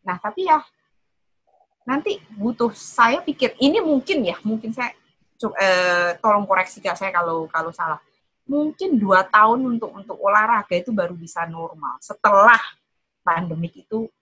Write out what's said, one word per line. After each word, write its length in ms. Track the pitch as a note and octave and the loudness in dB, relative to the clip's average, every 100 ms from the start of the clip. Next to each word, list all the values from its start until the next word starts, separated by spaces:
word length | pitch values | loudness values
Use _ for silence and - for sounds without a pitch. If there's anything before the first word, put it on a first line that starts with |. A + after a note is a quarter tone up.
Nah, 160 | - F3+ | -8 -8
tapi 320 | - - F#4 | -8 -6 0
ya, 80 | D#4 - _ _ _ _ _ _ _ _ _ _ _ | 0 0 _ _ _ _ _ _ _ _ _ _ _
nanti 320 | - C#4 G#4 G4+ - | -4 -4 -4 -8 -10
butuh, 400 | G#3+ A3 A#3 A#3 | -6 -4 0 -2
saya 480 | - - - A#3 D4 | -4 -8 2 2 2
pikir, 320 | E4 - B3 - | -4 -2 -2 2
ini 160 | C#4 G#4 | 2 2
mungkin 480 | E4 C#4 D4+ D#4+ | 2 0 0 -2
ya, 160 | F#3 - | -2 -2
mungkin 320 | G#3 A3 A3+ | -4 -4 -6
saya, 160 | A3+ A#3+ - _ _ _ _ | -6 -8 -8 _ _ _ _
co-, 160 | G#3+ | -6
eh, 640 | - F#3+ F3+ F3+ F3 F3 F3 | 0 2 4 2 2 0 0
tolong 320 | G#3+ G#3 F#3+ | 2 2 2
koreksi 320 | F#3+ F#3 - | 0 0 -6
Kak, 160 | F#3+ F3 | -6 -4
saya 160 | F#3+ | -4
kalau, 320 | F3 E3+ E3 | -2 -2 -4
kalau 240 | D#3+ E3 D#3+ | -4 -6 -6
salah. 320 | E3 E3 D3+ _ _ _ _ - | -6 -6 -6 _ _ _ _ -4
Mungkin 480 | C#4+ D4+ - F#4+ B3+ | -2 -2 -4 -2 0
dua 240 | G3 F#3+ | 4 2
tahun 540 | F#3+ G#3+ A3 A#3+ C4 A#3 | 4 6 6 4 0 -4
untuk, 160 | A3 | -6
untuk 240 | G3 G#3 F3+ | -12 -14 -2
olahraga 560 | G3 G#3 G#3+ A3+ - | 2 2 2 0 0
itu 140 | F3 G#3+ | -4 -2
baru 220 | G#3+ F3 | -4 -4
bisa 340 | F3 E3 E3+ E3 | -8 -12 -10 -8
normal 480 | E3 E3 D#3+ C#3+ B2+ | -8 -12 -10 -12 -12
setelah 560 | - - G#3 G3+ G#3+ - - _ _ _ _ _ | -14 -2 2 6 6 6 0 _ _ _ _ _
pandemik 600 | - E3 F3 D#3+ E3+ - _ | -4 -4 -4 -6 -8 -12 _
itu 220 | A3 A3+ _ | -8 -8 _